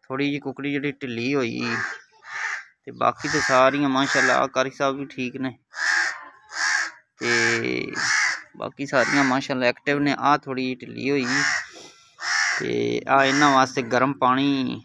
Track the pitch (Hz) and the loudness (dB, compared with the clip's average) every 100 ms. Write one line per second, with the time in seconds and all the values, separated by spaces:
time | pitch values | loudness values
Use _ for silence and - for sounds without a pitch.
0 | _ 131 143 143 139 127 143 143 143 139 | _ -2 -2 -2 -6 -6 -4 -2 -4 -6
1 | 127 117 120 143 120 120 120 117 - - | -8 -4 -2 0 0 -2 -4 -2 -6 -8
2 | - _ - - - - - _ - 120 | -16 _ -14 -8 -6 -8 -12 _ -18 0
3 | 120 - 147 151 - 131 131 139 147 131 | 0 0 -4 -2 2 6 6 4 2 2
4 | 139 143 127 127 131 135 131 - 143 135 | 2 2 4 2 2 0 -2 0 -2 -2
5 | 135 - 127 127 131 117 _ - - - | -8 -6 -8 -4 -8 -8 _ -8 -2 0
6 | - - - - _ - - - - - | -2 -6 -14 -20 _ -4 -2 -2 -4 -10
7 | _ _ 120 120 117 117 64 62 - - | _ _ 0 2 2 0 -2 -4 -4 -4
8 | - - - - - - - - 139 139 | 0 0 0 -4 -10 -10 -10 -8 -2 2
9 | 113 143 139 127 131 135 123 123 - 143 | 2 2 2 2 0 0 0 0 -2 0
10 | 143 135 131 147 - 131 127 123 - 117 | 2 2 2 2 0 -4 -4 -6 -10 -6
11 | 123 143 123 131 165 - - - - - | -2 0 0 0 0 -2 -6 -16 -20 -20
12 | _ _ - - 370 - - 120 117 120 | _ _ -4 0 0 -2 -4 -2 -2 -2
13 | - 135 135 139 147 135 131 143 117 123 | 2 4 4 4 4 6 2 0 0 2
14 | 131 139 127 127 139 139 127 117 | 2 2 2 2 2 0 -2 -6